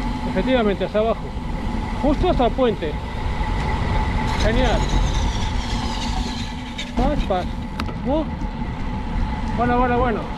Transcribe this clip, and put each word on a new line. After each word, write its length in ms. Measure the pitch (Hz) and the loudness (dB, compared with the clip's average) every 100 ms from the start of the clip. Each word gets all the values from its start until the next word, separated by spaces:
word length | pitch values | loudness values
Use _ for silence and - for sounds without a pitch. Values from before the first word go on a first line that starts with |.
| - - - | -2 -2 -2
Efectivamente, 540 | 185 226 254 214 190 185 | 0 2 4 4 2 0
hasta 120 | 208 | 2
abajo. 240 | 226 208 - - - - - - - - | 2 0 -4 -6 -4 -4 -2 -2 -4 0
Justo 300 | 262 247 359 | 2 2 2
hasta 160 | 294 240 | 4 2
el 40 | |
puente. 380 | 220 247 202 156 147 - - - - - - - - - - - - - - | 2 2 0 -2 -4 -4 -4 -2 0 0 0 0 0 0 0 2 0 0 2
Genial. 380 | 214 220 247 196 - - - - - - - - - - - - - - - - - - - - - - | 2 4 4 2 2 2 2 2 0 0 0 -2 -2 -2 -2 -2 -2 -2 -2 -4 -6 -6 -6 -4 -2 2
Pas, 260 | 208 202 - | 2 2 2
pas. 200 | 185 165 - - - - - 220 | 0 0 -4 -6 -4 -4 -4 0
¿No? 180 | 302 302 - - - - - - - - - - - 220 226 | 0 0 -4 -4 -4 -4 -4 -4 -4 -2 0 0 -2 -2 0
Bueno, 200 | 240 247 | 2 4
bueno, 220 | 247 240 | 4 4
bueno. 200 | 247 202 - | 2 0 -4